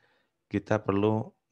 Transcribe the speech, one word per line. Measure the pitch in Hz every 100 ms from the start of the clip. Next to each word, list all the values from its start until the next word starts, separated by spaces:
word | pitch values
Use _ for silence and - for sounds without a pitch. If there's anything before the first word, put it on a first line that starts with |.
| _ _ _ _ _
kita | 101 - 107
perlu | - 98 104 110 113 - _